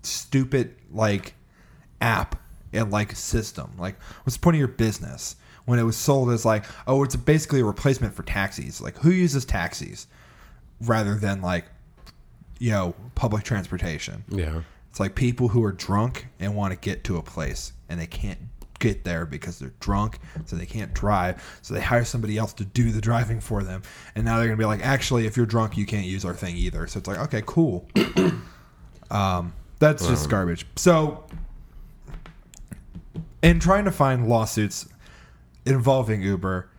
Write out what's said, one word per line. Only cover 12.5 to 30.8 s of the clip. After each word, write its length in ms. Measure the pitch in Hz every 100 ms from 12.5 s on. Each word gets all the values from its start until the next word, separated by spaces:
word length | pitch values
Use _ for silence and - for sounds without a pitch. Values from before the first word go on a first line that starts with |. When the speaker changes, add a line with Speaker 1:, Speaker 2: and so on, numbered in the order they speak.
| -
Speaker 1:
you 120 | 120
know, 240 | 110 90 - 117
public 300 | - 123 107
transportation? 800 | - 107 87 92 87 78 - - -
Speaker 2:
Yeah. 320 | 98 80 80 80 - -
Speaker 1:
It's 100 | -
like 140 | 98 -
people 320 | 123 120 123
who 140 | 113
are 80 | 110
drunk 560 | 92 - 101 117 127 - -
and 160 | 95 104
wanna 200 | 98 90
get 280 | - 98
to 140 | - 87
a 40 |
place, 520 | - - 73 - - - -
and 100 | 85
they 60 | 82
can't 320 | - 101 90 - - - -
get 260 | 117 101
there 200 | - 82
because 340 | 80 73 - 85
they're 140 | 67 -
drunk, 380 | - 101 107 - - -
so 100 | -
they 120 | 85 87
can't 260 | 113 104
drive, 500 | - 101 101 90 90 - -
so 100 | -
they 80 | 98
hire 240 | - 120
somebody 320 | 117 123 107 107
else 160 | 110
to 100 | -
do 280 | 98 - 117
the 80 | 110
driving 400 | 104 117 113 110
for 220 | - 104
them, 180 | 95 92 - - -
and 80 | -
now 140 | 113 117
they're 100 | 117
gonna 100 | 110
be 80 | 110
like, 180 | 104
"Actually, 420 | 120 139 - 123 110
if 80 |
you're 120 | 113 113
drunk, 320 | 117 110 -
you 80 | 98
can't 180 | 107
use 220 | 92 95 92
our 80 |
thing 200 | 82 90 87
either." 280 | 90 85 82
So 120 | 107
it's 100 | 95
like, 100 | 95
okay, 240 | 151 110 107
cool. 420 | - 160 90 -
<clears throat> 1160 | - - - 185 113 - - - - - - -
Um, 440 | 104 98 90 87 - - -
that's 280 | 151 151 87
just 180 | 120 76
Speaker 2:
Wow. 40 |
Speaker 1:
garbage. 360 | 101 90 85 -
So, 480 | -